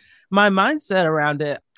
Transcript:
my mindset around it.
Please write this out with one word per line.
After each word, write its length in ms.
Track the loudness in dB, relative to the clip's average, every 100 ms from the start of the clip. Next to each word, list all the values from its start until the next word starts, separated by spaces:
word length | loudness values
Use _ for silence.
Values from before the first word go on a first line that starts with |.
| _ _ _
my 180 | 2 2
mindset 560 | 2 0 -2 -2 -2
around 380 | 0 0 -2 -2
it. 180 | -6 -8 -12